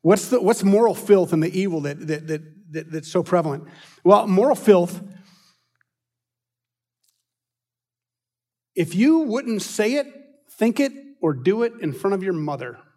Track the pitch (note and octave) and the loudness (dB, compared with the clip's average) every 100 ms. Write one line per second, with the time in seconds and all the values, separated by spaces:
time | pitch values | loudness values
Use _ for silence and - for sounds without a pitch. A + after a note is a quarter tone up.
0 | D#3+ G#3 - B3 F#3+ A#3+ G3 G3+ A3+ F3 | 4 2 2 0 2 2 2 4 2 0
1 | - G3+ E3+ D#3+ E3 F#3 G3 D#3+ C#3+ D3 | 4 4 4 0 -2 -2 -4 -4 -6 -8
2 | D#3+ D3+ D#3+ D#3 D#3 G3 G3 D#3 D#3+ D#3+ | -8 -8 -6 -10 -10 -20 -14 -14 -10 -14
3 | D3+ F3+ - F3+ A3 G#3 - - - _ | -4 -4 0 -2 0 -6 -12 -20 -20 _
4 | F3 G#3 G#3+ F#3 B3+ - - F#3+ F3 - | 4 4 4 2 2 2 4 4 4 -8
5 | - - _ _ _ _ _ _ _ _ | -18 -20 _ _ _ _ _ _ _ _
6 | _ _ _ _ _ _ _ _ _ _ | _ _ _ _ _ _ _ _ _ _
7 | _ _ _ _ _ _ _ _ _ _ | _ _ _ _ _ _ _ _ _ _
8 | _ _ _ _ _ _ _ - D#3+ E3 | _ _ _ _ _ _ _ -6 -4 2
9 | C4 D#4+ D4 A3+ B3 G#3+ - - G#3+ C#4+ | 2 2 0 -4 -4 -6 -6 -4 -2 -2
10 | C#4 - - _ _ - A3 A#3 C#4 C#4 | -4 -12 -20 _ _ -2 -2 0 -2 -4
11 | - - D#3+ C3+ C#3 G#3+ A#3 A3+ D#3 C3+ | -20 -6 -4 -2 -2 0 -4 -4 -10 -4
12 | G3 G3 F#3+ E3+ D3+ C#3 B2+ A#2 _ | -4 -2 -4 -4 -6 -8 -12 -16 _